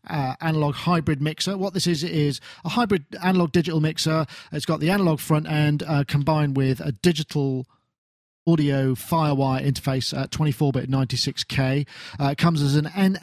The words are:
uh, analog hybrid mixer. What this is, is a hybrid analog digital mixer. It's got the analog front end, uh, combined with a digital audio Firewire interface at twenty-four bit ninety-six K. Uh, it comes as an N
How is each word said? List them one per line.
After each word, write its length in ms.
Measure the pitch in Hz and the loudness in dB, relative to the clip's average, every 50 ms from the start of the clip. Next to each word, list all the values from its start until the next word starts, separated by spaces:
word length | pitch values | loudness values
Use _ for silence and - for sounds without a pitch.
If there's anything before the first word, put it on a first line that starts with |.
| _ - | _ -6
uh, 280 | 170 151 135 127 131 _ | -6 -4 -4 -4 -6 _
analog 360 | 165 160 160 156 147 147 139 | -4 -2 0 0 0 0 -2
hybrid 440 | - - 170 175 165 147 165 156 135 | -2 0 0 0 2 2 -2 -2 0
mixer. 360 | 147 156 151 - - 185 202 190 | -2 -4 -4 -4 -6 -4 -4 -4
What 160 | 185 202 185 | -4 -4 -2
this 140 | 180 - 175 | -2 0 0
is, 160 | 170 139 160 | -2 -2 -2
is 360 | 175 - 156 147 147 135 - - - - - - | -2 0 0 0 0 0 -4 -10 -18 -20 -10 -8
a 40 | 165 | -4
hybrid 380 | - 240 240 196 202 170 139 _ - - | 0 0 2 2 0 -2 -2 _ -14 -4
analog 300 | 175 185 185 185 175 156 | 0 2 4 4 2 4
digital 300 | - 180 156 175 160 156 | 2 0 0 2 0 2
mixer. 240 | 151 160 156 - - 160 160 160 151 - - - - - | 2 0 0 -2 -2 0 0 0 -2 -4 -8 -20 -16 -8
It's 140 | - 151 - | -8 -6 -2
got 140 | - 160 151 | -2 -2 0
the 100 | 147 165 | 0 0
analog 280 | 196 202 190 165 156 147 | 2 2 2 2 2 0
front 300 | - - 160 151 156 156 | 0 0 0 0 2 0
end, 340 | 156 151 151 147 147 147 | 0 2 2 2 2 0
uh, 220 | - 156 156 143 139 | -2 0 0 0 0
combined 520 | - - 147 139 156 156 151 147 143 135 135 | 0 0 0 2 2 2 2 2 0 2 2
with 200 | 135 131 131 - | 2 2 0 0
a 120 | - 151 | -2 -6
digital 760 | - - - 180 165 147 156 - - 147 139 135 131 131 127 _ _ _ _ _ _ _ _ _ _ _ _ _ _ _ _ | -6 2 2 2 2 2 -4 -4 -2 -2 -2 0 -2 -4 -6 _ _ _ _ _ _ _ _ _ _ _ _ _ _ _ _
audio 480 | 165 165 156 147 143 139 135 135 131 127 | 2 4 4 4 2 2 2 2 2 0
Firewire 720 | - - - 165 160 156 147 143 135 139 131 131 131 135 | -2 -4 -2 0 2 2 2 2 2 2 2 0 0 0
interface 480 | 139 131 - - 139 131 131 123 - 139 | 0 -2 0 -2 -2 -2 -2 -2 -4 -4
at 160 | 135 135 - | -6 -6 -6
twenty-four 420 | - - 156 151 135 - 156 139 | -2 -2 0 0 0 2 0 0
bit 180 | 131 127 131 131 | 2 0 -2 0
ninety-six 520 | 135 135 135 - - 123 - 139 - - - | 0 0 0 0 0 -2 -2 -4 -4 -6 -8
K. 420 | - - 139 135 131 135 143 143 - - - - - - - | -4 -2 -2 0 0 0 -2 -2 -4 -10 -20 -18 -16 -6 -2
Uh, 60 | 143 | -2
it 100 | 139 143 - | -2 0 2
comes 220 | - 170 165 151 | 2 2 2 2
as 160 | 143 139 139 | 2 2 2
an 140 | 151 147 170 170 | 2 0 0 0
N 240 | 196 196 190 196 196 | 2 2 2 2 0